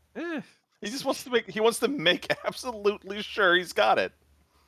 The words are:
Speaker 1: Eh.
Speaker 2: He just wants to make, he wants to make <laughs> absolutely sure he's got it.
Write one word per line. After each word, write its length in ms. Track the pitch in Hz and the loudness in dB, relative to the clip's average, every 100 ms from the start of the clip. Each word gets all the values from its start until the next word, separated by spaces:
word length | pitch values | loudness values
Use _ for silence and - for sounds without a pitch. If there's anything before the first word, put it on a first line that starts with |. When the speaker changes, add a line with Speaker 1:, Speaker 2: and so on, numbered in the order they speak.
| _ 220 | _ -10
Speaker 1:
Eh. 260 | 339 311 - _ _ _ | -8 -8 -10 _ _ _
Speaker 2:
He 80 | 208 | -10
just 160 | 262 269 | -6 -4
wants 180 | - 269 | -6 -2
to 40 | |
make, 180 | 240 208 | -2 -2
he 100 | 208 | 0
wants 200 | 220 220 | 2 2
to 80 | 226 | -2
make 460 | 285 160 - - - | 0 2 0 0 -4
<laughs> 60 | - | -4
absolutely 760 | - 254 220 202 208 185 208 | -6 -10 -2 -2 -2 -6 -10
sure 340 | 202 - 190 175 | -8 2 6 6
he's 180 | 175 | 2
got 260 | - 214 160 | 2 4 4
it. 120 | 92 _ _ _ _ _ | 2 _ _ _ _ _